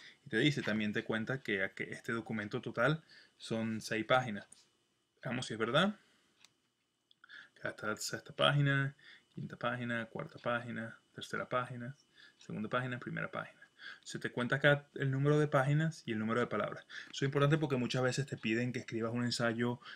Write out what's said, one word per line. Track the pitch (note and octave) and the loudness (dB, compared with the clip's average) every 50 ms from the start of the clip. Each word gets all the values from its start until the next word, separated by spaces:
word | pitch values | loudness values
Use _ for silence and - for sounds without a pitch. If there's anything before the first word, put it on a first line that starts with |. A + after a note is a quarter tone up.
| - - - _ _ | -16 -16 -20 _ _
y | - | -2
te | - A2 | 2 4
dice, | C3+ D3+ C#3+ C#3 A2+ | 4 4 4 2 0
también | - G#2 A2 G#2+ G#2 G#2 | 0 0 2 2 0 0
te | A#2 A2 | -2 -2
cuenta | - A2+ A2 A2+ - C3 C3+ - | -2 -2 -2 0 -2 -4 -4 -2
que, | - G#2 F#2+ F#2+ F#2+ - | 0 0 0 0 -2 -2
que | - - - | -6 -8 -8
este | - - - - A#2 | -8 -10 -6 -4 -4
documento | A#2 A2 - A#2 A2 G#2 G#2 - A#2+ | -4 -2 -4 -4 -4 -4 -4 -6 -6
total | A2+ B2+ A2+ - A#2 C3+ D#3 D#3 - _ - - - _ _ | -6 -6 -2 2 2 2 2 0 -4 _ -20 -20 -20 _ _
son | _ - - A#2 A2+ A2+ A2+ A2 G#2+ | _ -8 -4 -2 -2 -2 -2 -2 -4
seis | - - A#2 A2 A2 | -4 -2 -2 -2 2
páginas. | - C3 B2+ B2+ B2 G#2+ F#2+ - - - - - _ _ _ _ _ _ _ _ _ _ _ - | 4 4 4 4 2 -4 -8 -10 -14 -20 -20 -20 _ _ _ _ _ _ _ _ _ _ _ -8
Veamos | C#3+ D3 - B2 | -6 -4 -4 -4
si | - A#2+ | -4 -2
es | G#2+ | 0
verdad. | A2+ A2+ A#2+ D3+ F3+ G#3 G#3 - _ _ _ _ _ _ _ _ _ - _ _ _ _ _ _ _ _ _ _ _ _ _ _ - - - - - - _ | 0 2 4 4 4 4 2 -4 _ _ _ _ _ _ _ _ _ -20 _ _ _ _ _ _ _ _ _ _ _ _ _ _ -20 -20 -18 -18 -18 -20 _
Acá | _ - A2+ | _ -8 -8
está | - - - G#2+ G#2+ | -8 -4 -4 -4 -4
sexta | G#2+ - - - A2 - - - | -2 -4 -6 -6 -6 -10 -12 -2
página, | - C#3+ C#3+ C#3+ C#3+ C#3+ C#3 C#3 C#3 C#3 C#3 C#3+ - - - - - _ _ _ | 2 4 4 6 6 4 4 4 2 0 -2 -4 -10 -18 -20 -20 -20 _ _ _
quinta | - - - - | -12 -10 -10 -10
página, | - - A#2+ A#2+ B2 B2 A#2+ A#2+ A#2 A2+ | -4 -4 -4 -2 -2 -4 -4 -4 -4 -4
cuarta | A2 - - - - - - | -6 -8 -10 -10 -10 -12 -6
página, | - A#2+ A#2+ A#2 A#2 A#2+ A2+ A2+ A2 A2+ - - _ _ _ | -4 -2 -2 -2 -4 -6 -8 -8 -8 -10 -12 -16 _ _ _
tercera | - - - - G#2+ G2+ - | -14 -10 -8 -6 -6 -4 -2
página, | - B2+ B2 A#2+ B2+ A#2+ A#2+ B2 C#3+ - _ _ _ - - - _ _ | -2 -4 -4 -4 -8 -10 -10 -10 -12 -14 _ _ _ -20 -20 -20 _ _
segunda | - - A#2 G#2+ G#2+ G#2+ | -14 -10 -6 -6 -4 -2
página, | - B2 B2+ B2+ B2 A#2+ | -2 -2 -2 -2 -4 -6
primera | - - A2 - - - | -6 -6 -6 -4 -6 -4
página. | - - - - - - - - _ _ - - - - _ | -6 -8 -8 -10 -14 -20 -20 -20 _ _ -16 -16 -16 -14 _
Se | - - - | -10 -10 -6
te | - - | -6 -4
cuenta | - - B2 A#2+ C#3+ | -2 -2 0 0 0
acá | C3+ - D3 C#3+ C#3+ - - _ | 6 6 6 6 6 2 -6 _
el | - C#3 C3+ | -2 -2 0
número | C3 C3+ C#3 D3 D3+ D3+ | 2 2 4 4 6 6
de | D3+ C#3+ | 4 6
páginas | D3 C#3 B2+ C#3 C#3+ D3+ D#3+ D#3+ D#3 - - | 6 4 6 6 4 4 4 2 -2 -4 -6
y | - A2+ | -4 -2
el | G#2+ | -2
número | G#2+ A2 A2+ A#2+ | 0 0 2 2
de | A#2+ | 0
palabras. | A#2 A2 G#2 G2+ G2+ - - - _ - - - | 0 0 -2 -2 -2 -4 -8 -12 _ -14 -14 -14
Eso | - - | -10 -4
es | - C#3 | -2 0
importante | C#3 C#3 C#3+ C#3+ C#3+ D#3 | 2 4 4 4 6 4
porque | D#3+ D#3 C3+ C3+ | 4 4 2 2
muchas | B2 B2 A2+ - C3 B2+ | 0 0 0 2 2 2
veces | B2+ B2 - C3+ | 2 2 0 -2
te | - - | -4 -4
piden | - - A2 A2 A#2 A#2+ B2 A#2 | -4 -2 0 0 2 0 0 -2
que | A#2+ | -4
escribas | - - - A2+ A2+ A2+ A#2 | -6 -4 -4 -2 -2 -2 0
un | A#2+ A#2+ | 0 0
ensayo | A#2+ A#2 - A#2+ A#2 A2+ A#2 A#2+ A#2+ A#2+ B2 - - - | 0 0 0 0 0 2 2 0 0 0 -2 -6 -14 -18